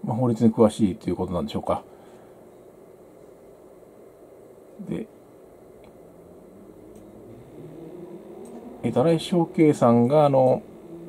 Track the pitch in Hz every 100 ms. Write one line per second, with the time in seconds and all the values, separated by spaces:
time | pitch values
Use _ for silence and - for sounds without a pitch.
0 | - 110 123 110 117 113 107 - 104 82
1 | - 87 90 87 73 98 - 87 - -
2 | - - - - - - - - - -
3 | - - - - - - - - - -
4 | - - - - - - - - 190 -
5 | - - - - - - - - - -
6 | - - - - - - - - - -
7 | - - - - - - 156 165 165 180
8 | - - - - - - - - 123 117
9 | 156 160 - 175 165 - 151 143 123 120
10 | 120 151 147 135 131 123 - - - -